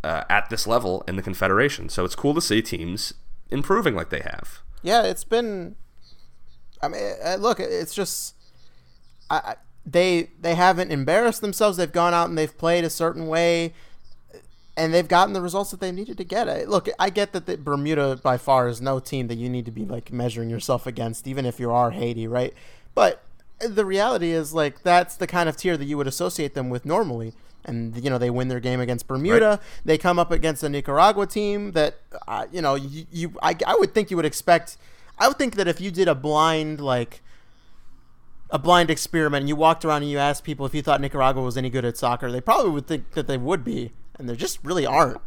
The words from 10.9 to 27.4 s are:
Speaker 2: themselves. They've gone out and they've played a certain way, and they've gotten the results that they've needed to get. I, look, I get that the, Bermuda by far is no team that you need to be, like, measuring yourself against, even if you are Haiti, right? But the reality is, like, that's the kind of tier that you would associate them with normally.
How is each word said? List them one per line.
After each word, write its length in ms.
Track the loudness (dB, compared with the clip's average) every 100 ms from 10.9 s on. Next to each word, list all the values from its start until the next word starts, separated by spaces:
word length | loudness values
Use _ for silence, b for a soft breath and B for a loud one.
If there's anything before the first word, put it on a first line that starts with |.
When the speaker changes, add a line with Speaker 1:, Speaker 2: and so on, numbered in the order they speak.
| -2 2 4 4 0
Speaker 2:
themselves. 340 | -4 2 2
They've 160 | 2 0
gone 220 | 2 4
out 160 | 4 2
and 80 | 0
they've 200 | -2 0
played 280 | 2 2
a 40 | 0
certain 380 | 0 -2 -2 -2
way, 460 | 2 4 2 0 b b b b -18 -18 -20 -20 -20 -10 -2
and 160 | 4
they've 120 | 4
gotten 280 | 6 4 4
the 80 | 2
results 300 | -2 -2 -4
that 100 | -6
they've 120 | -6
needed 240 | -6 -10 -10
to 60 |
get. 240 | -4 -2 0
I, 160 | -2
look, 240 | 0 0 0 0
I 120 | 0
get 240 | 2 0
that 120 | -2
the, 120 | -6 -6
Bermuda 640 | -2 -2 0 2 2 0
by 140 | 0 0
far 320 | 4 4 4
is 100 | -2
no 220 | -2 -2
team 260 | -2 -6 -4
that 80 |
you 140 | -4 -4
need 160 | -4
to 60 | -6
be, 120 | -8
like, 300 | -6 -8 -8
measuring 360 | -4 -2 -2 -4
yourself 380 | -4 0 0 -2
against, 400 | -6 -6 -6 -6
even 180 | -4
if 140 | -4 -2
you 100 | 0
are 200 | 2 2
Haiti, 340 | 0 -4 -4
right? 280 | -2 -2 -2 -6 b b b
But 260 | 4 4 4 -12 -18 -18 -8
the 240 | -2 0
reality 480 | 2 2 2 2 0
is, 220 | 0 0
like, 300 | 0 0 0
that's 340 | 6 6 6 -4
the 100 | -2
kind 220 | 0 0
of 80 | 0
tier 180 | 0
that 80 | 0
you 140 | -2 -2
would 100 | -2
associate 460 | -2 -4 -2 -4
them 160 | -4 -4
with 160 | -4
normally. 480 | 0 0 0 -4 -8 -12